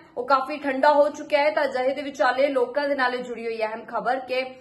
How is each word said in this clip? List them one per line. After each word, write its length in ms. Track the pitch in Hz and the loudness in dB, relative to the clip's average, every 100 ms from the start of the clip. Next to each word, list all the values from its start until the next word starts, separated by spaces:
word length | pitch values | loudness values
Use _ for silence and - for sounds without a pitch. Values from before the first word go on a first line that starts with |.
| - - | -12 -10
ਉਹ 100 | 240 | 2
ਕਾਫੀ 300 | 269 262 302 | 2 2 -4
ਠੰਡਾ 340 | 285 262 294 | -4 2 4
ਹੋ 160 | 294 294 | 6 4
ਚੁੱਕਿਆ 320 | 294 285 294 | 0 -2 2
ਹੈ। 100 | 302 | 2
ਤਾਂ 140 | 302 | 2
ਅਜਿਹੇ 300 | 277 254 254 | 0 0 0
ਦੇ 80 | 277 | -2
ਵਿਚਾਲੇ 460 | 285 269 262 254 294 | -6 0 0 2 2
ਲੋਕਾਂ 400 | 262 247 285 285 | 2 0 0 -2
ਦੇ 60 | |
ਨਾਲ 220 | 277 247 247 | 0 0 -2
ਜੁੜੀ 280 | 247 233 226 | -6 -8 -6
ਹੋਈ 160 | 226 | -4
ਅਹਿਮ 220 | 214 233 | -4 -6
ਖਬਰ 340 | 226 233 202 262 | -6 -4 -2 -2
ਕਿ 220 | 254 254 262 - | -2 -4 -4 -10